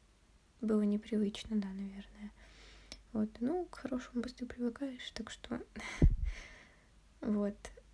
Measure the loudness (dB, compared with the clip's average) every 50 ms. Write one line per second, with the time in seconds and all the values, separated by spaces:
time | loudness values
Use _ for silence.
0 | -20 -20 -20 -20 _ -20 -20 -20 _ -20 -8 -2 0 2 4 4 4 4 4 2
1 | 0 0 2 2 2 2 0 -2 -4 -2 0 0 0 0 -2 -6 -6 -6 -8 -10
2 | -12 -14 -14 -14 -14 -14 -14 -16 -20 -20 -20 -20 -20 -20 -20 -20 -18 -16 -16 -16
3 | -12 -4 0 2 2 2 0 0 2 2 4 2 0 -2 -4 -6 -4 -2 -2 -2
4 | -4 -2 -2 -2 -2 -2 -4 -6 -8 -8 -4 -2 -2 -2 0 0 -4 -4 -4 -6
5 | -8 -8 -6 -6 -6 -6 -8 -10 -8 -6 -6 -6 -6 -8 -12 -10 -10 -8 4 8
6 | 8 8 8 6 0 -2 -2 -4 -8 -14 -16 -18 -20 -20 -20 -20 -20 -20 -20 -20
7 | -20 -20 -12 -4 0 2 2 2 2 0 -2 -4 -10 -16 -16 -18 -20 -20